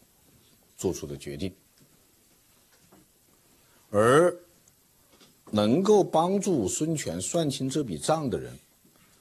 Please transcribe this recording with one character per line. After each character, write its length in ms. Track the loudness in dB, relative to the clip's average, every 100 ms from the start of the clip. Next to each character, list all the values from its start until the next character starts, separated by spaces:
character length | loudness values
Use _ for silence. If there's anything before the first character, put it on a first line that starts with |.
| _ _ _ _ _ _ _ -6
做 160 | -6
出 140 | -6 -10
的 100 | -12
决 200 | -12 -8
定。 180 | -8 -10 _ _ _ _ _ _ _ _ _ _ _ _ _ -20 _ _ _ _ _ _ _ _ _
而 460 | 4 6 6 6 0 -12 _ _ _ _ _ _ _ -20 _ -4
能 320 | 0 2 2
够 200 | 4 4
帮 380 | 4 0 0 0
助 260 | 0 0 -2
孙 280 | -4 -4 -4
权 240 | -6 -8
算 300 | -4 -2 -2
清 180 | -4 -4
这 140 | -4
笔 140 | -6 -6
账 320 | -2 -2 -2
的 80 | -6
人， 200 | -8 -16 _ _ _ _ _ _